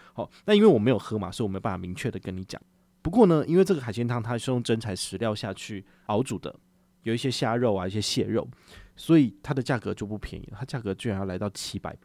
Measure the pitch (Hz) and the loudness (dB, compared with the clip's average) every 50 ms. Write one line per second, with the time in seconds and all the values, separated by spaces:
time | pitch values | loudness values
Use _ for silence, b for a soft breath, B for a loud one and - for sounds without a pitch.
0 | B B B - 113 - B B B - 214 208 208 220 165 113 104 120 131 101 | B B B -10 -10 -10 B B B 4 6 8 8 8 8 6 4 2 2 0
1 | - - 107 107 98 87 95 - 120 101 95 95 - 113 95 90 92 90 92 - | -2 -4 -6 -4 -4 -6 -4 -4 -4 -4 -4 -4 -4 -4 -6 -6 -6 -8 -10 -6
2 | - 123 101 95 - - 92 92 95 - - - - _ _ _ _ _ _ _ | -6 -6 -6 -6 -8 -8 -10 -10 -10 -12 -14 -16 -18 _ _ _ _ _ _ _
3 | - 156 175 233 240 185 165 151 - - 160 180 190 185 196 151 127 120 101 110 | -8 0 6 8 8 8 8 4 4 4 4 4 4 4 2 0 -2 -4 -4 -4
4 | 120 120 120 120 110 113 123 117 - - 131 123 117 - 117 113 110 113 95 90 | -2 -2 -2 -4 -4 -4 -6 -4 -2 -2 -2 -2 0 0 0 0 0 -4 -6 -6
5 | - - - 92 113 113 107 104 - 107 95 - - - 110 98 92 b b b | -6 -8 -6 -4 -4 -4 -4 -4 -6 -8 -8 -10 -10 -12 -12 -12 -14 b b b
6 | b b 107 104 - - 117 90 - - - - _ _ _ _ _ _ _ _ | b b 0 0 0 -2 -4 -6 -8 -10 -14 -14 _ _ _ _ _ _ _ _
7 | _ 110 113 120 - 135 120 - - 117 113 120 123 117 104 95 90 95 95 107 | _ -4 -2 -2 -2 -2 -2 0 0 0 2 2 2 2 2 2 0 -2 -2 -4
8 | 104 - - - 104 101 104 110 - - B B B B B B B B B - | -4 -2 -2 -2 0 0 0 -2 -2 -4 B B B B B B B B B -12
9 | - - 165 165 139 113 - - - - 143 135 123 - 143 117 - 101 98 - | 0 4 6 6 6 4 0 -6 -8 -4 -4 -2 0 0 -2 -2 -2 -4 -6 -6
10 | 107 101 107 104 - - - - - - - - 135 - - 131 113 101 95 - | -6 -8 -8 -8 -10 -10 -12 -12 -14 -14 -12 -12 -10 -8 -8 -6 -4 -4 -4 -4
11 | - 120 101 95 98 95 90 95 104 104 - - - - - 98 - 85 - - | -2 -4 -2 -2 -2 -4 -4 -4 -4 -6 -6 -8 -10 -8 -8 -8 -8 -10 -12 -10
12 | _ | _